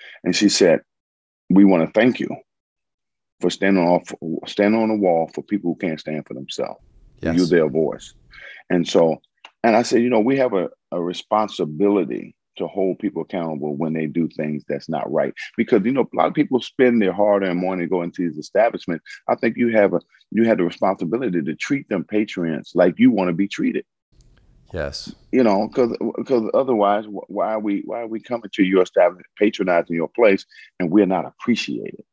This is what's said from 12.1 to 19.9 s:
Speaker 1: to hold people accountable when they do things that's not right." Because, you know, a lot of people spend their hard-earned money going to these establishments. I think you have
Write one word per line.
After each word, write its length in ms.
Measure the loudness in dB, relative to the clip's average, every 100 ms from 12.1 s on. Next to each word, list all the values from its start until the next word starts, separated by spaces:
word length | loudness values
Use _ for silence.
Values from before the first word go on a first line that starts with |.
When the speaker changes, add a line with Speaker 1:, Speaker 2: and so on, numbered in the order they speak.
| -6 -10 -18 _ -10
Speaker 1:
to 100 | -8
hold 320 | -4 -4 -2
people 220 | -6 -6
accountable 540 | -8 -6 -6 -6 -6 -4
when 180 | -4
they 140 | -4 -4
do 200 | -2 -2
things 360 | -2 -4 -6 -6
that's 220 | -8 -6
not 220 | -6 -2
right." 220 | -2 -2 -6 -10 -6
Because, 300 | 2 2 2
you 60 |
know, 180 | 0 -2
a 40 | 0
lot 100 | 0
of 60 |
people 260 | 0 0 -2
spend 380 | -2 2 2 4
their 120 | 2
hard-earned 480 | 2 2 2 0 -2
money 240 | -2 -4 -2
going 260 | -2 -4
to 140 | -4 -6
these 100 | -6
establishments. 680 | -4 0 0 0 -6 -8 -8 -12 -6
I 80 | -2
think 220 | -2 0
you 120 | 2
have 240 | 4 4